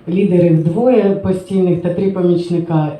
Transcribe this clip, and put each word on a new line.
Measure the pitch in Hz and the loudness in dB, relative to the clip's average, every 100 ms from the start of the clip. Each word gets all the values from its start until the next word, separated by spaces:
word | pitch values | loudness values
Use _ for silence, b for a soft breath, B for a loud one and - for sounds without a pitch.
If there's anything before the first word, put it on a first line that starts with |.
| - | -6
лідерів | 185 202 175 170 156 | -2 2 2 4 2
двоє | 156 208 254 233 | 2 0 2 2
постійних | 196 190 190 185 - 190 180 170 | 2 0 -2 -4 -4 -2 0 0
та | 175 | -2
три | 170 190 | -2 -2
помічника. | 185 175 165 - 175 170 156 151 | 0 0 0 -2 -4 -2 -2 -2